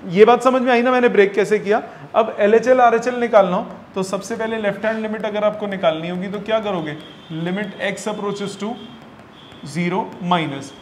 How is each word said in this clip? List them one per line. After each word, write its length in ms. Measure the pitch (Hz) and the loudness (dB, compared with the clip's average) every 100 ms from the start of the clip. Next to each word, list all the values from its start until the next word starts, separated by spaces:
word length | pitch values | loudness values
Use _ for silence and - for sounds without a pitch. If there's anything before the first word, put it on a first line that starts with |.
ये 220 | 190 175 | -2 6
बात 180 | 214 240 | 6 8
समझ 200 | 247 254 | 4 2
में 80 | 247 | 2
आई 100 | 240 | 2
ना 80 | 240 | 4
मैंने 180 | 254 240 | 4 4
break 240 | 196 196 | 4 4
कैसे 240 | 208 190 208 | 4 0 0
किया? 240 | 180 214 - - - | 0 -2 -2 -16 -4
अब 200 | - 220 - | 0 0 2
एलएचएल 400 | 202 226 233 254 | 4 4 4 6
आरएचएल 400 | 240 226 233 247 | 6 4 0 -2
निकालना 360 | 240 226 190 180 | 4 4 6 2
हो 100 | 233 - - | -4 -12 -10
तो 80 | - | -6
सबसे 340 | 190 196 190 226 | -4 -6 -6 -6
पहले 220 | 220 226 | -4 -2
left 260 | 208 202 | -4 -2
hand 160 | 214 220 | -4 -2
limit 220 | 220 214 | -4 -4
अगर 200 | 214 208 | -4 0
आपको 220 | 208 208 208 | 0 -2 -6
निकालनी 420 | 190 185 160 170 | -2 0 0 -6
होगी 200 | 180 196 | -6 -6
तो 120 | 208 | -8
क्या 180 | 208 220 | -2 -2
करोगे? 360 | 208 190 156 147 - - - 160 | -2 -4 -6 -10 -14 -20 -12 -8
Limit 340 | 170 185 202 - | -4 -4 -6 -6
x 240 | 190 202 - | -6 -4 -6
approaches 480 | 208 202 202 202 - | -6 -6 -6 -8 -8
to 140 | 208 247 - - - - - - - - 147 | -8 -8 -14 -20 -20 -20 -20 -20 -20 -18 -10
zero 320 | 143 175 185 220 - | -4 -2 -2 -4 -8
minus। 480 | 175 175 151 139 139 - | -2 0 0 -6 -12 -18